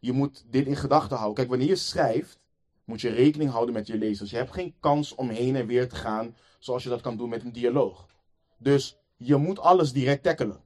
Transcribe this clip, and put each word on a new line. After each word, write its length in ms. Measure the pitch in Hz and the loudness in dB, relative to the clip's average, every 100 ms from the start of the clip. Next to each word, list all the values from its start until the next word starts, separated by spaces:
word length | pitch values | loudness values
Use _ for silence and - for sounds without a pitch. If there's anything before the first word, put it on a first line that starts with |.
Je 120 | 120 | -2
moet 320 | 131 139 - _ | 0 0 -4 _
dit 200 | 127 139 | -2 0
in 100 | 143 | -2
gedachten 400 | 139 139 - 127 | 2 2 2 -4
houden. 200 | 107 107 | -4 -2
Kijk, 120 | 123 | -2
wanneer 200 | 123 143 | 0 0
je 80 | 185 | 0
schrijft, 640 | - 175 156 123 - - _ _ _ _ | -2 -2 0 0 -4 -16 _ _ _ _
moet 160 | - 110 | -14 -6
je 80 | 120 | -4
rekening 420 | 113 139 151 147 | 4 4 4 -2
houden 240 | 117 117 | 0 -2
met 120 | 113 104 | -4 -6
je 120 | 107 | -4
lezers. 320 | 110 101 101 | -2 -4 -6
Je 60 | 113 | -6
hebt 160 | 123 | -6
geen 220 | 185 180 - | -6 -10 -4
kans 340 | 151 147 147 | 0 0 0
om 140 | - 127 | -6 -6
heen 280 | 110 123 135 | -2 0 0
en 100 | 110 | 2
weer 220 | 123 127 | 0 0
te 60 | |
gaan 420 | - 117 107 117 120 _ _ | -4 -6 -4 -6 -12 _ _
zoals 240 | - 123 | -6 -6
je 60 | 127 | -4
dat 120 | 120 | -6
kan 160 | 123 110 | -6 -6
doen 120 | 120 | -6
met 160 | 117 | -8
een 80 | 120 | -10
dialoog. 560 | 117 120 135 113 - - _ _ _ _ _ | -2 0 2 0 -2 -20 _ _ _ _ _
Dus 420 | 123 139 131 _ _ _ | 2 2 2 _ _ _
je 200 | 120 139 | 2 2
moet 220 | 156 196 | 2 2
alles 340 | 165 185 151 | 4 6 4
direct 300 | 127 127 139 | 2 2 2
tackelen. 400 | 175 160 113 95 | 2 0 -2 -6